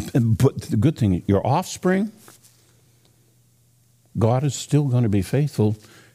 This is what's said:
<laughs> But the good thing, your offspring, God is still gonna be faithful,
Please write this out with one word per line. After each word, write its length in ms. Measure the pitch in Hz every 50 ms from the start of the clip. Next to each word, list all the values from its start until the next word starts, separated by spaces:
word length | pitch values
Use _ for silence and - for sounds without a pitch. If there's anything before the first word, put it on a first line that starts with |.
<laughs> 120 | - - -
But 480 | 135 117 113 113 - - 131 - -
the 160 | - - - 107
good 200 | 107 156 151 -
thing, 260 | 117 98 92 82 -
your 200 | - 101 98 -
offspring, 640 | 101 135 170 185 - - - - 185 185 190 214 208 - - - - - _ _ - _ _ _ _ _ _ _ _ _ _ _ _ _ _ _ _ _ _ _ _ _ _ _ _ _ _ _ _ _ _ _ _ - 90
God 240 | 104 110 120 127 147
is 120 | 147 -
still 300 | - - - 143 147 147
gonna 240 | 139 120 123 123 107
be 120 | 98 101
faithful, 560 | 90 - - 135 151 143 - - 107 107 110 - - - - - - _ _